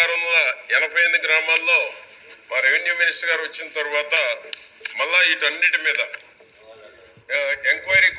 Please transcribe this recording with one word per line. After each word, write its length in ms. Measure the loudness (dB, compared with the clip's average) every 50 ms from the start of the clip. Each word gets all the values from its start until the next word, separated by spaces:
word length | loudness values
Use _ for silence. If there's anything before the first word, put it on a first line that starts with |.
ఆరు 120 | 2 2 0
వందల 220 | -2 -2 0 0 2 2 0 -2 -4 -2 0 0 2
ఎనభై 240 | 2 2 2 2 2
ఎనిమిది 240 | 4 2 2 2 2
గ్రామాల్లో 520 | 0 0 2 0 0 0 2 2 2 2 0 -2 -8 -12 -18 -20 -20 -20 -20 -20 -20 -20 -12 -6
మా 80 | -2 0
రెవెన్యూ 340 | 2 4 2 2 2 0 0
మినిస్టర్ 340 | 0 0 0 2 0 0 0
గారు 120 | 0 -2 -2 -6
వచ్చిన 200 | -8 -8 -10 -8 -8 -6
తర్వాత 380 | -6 -4 -2 -4 -2 0 0 0 0 0 -2 -6 -8 -10 -10 -10 -10 -14 -18 -16 -16 -12 -6 -6
మళ్ళా 200 | -2 0 2 4
వీటన్నిటి 600 | 4 4 2 2 0 -2 0 0 0 0 0 0 0
మీద, 160 | -2 -2 -2 -4 -6 -8 -12 -18 -20 -20 -20 -20 -20 _ -20 -20 -20 -20 -20 -20 -20 -20 -20 -20 -20 -20 -20 _ -6 -4
ఆ, 20 | -2 -2 -2 -4 -2 0 0
ఎంక్వైరీ 400 | 0 0 0 2 4 4 4 4 2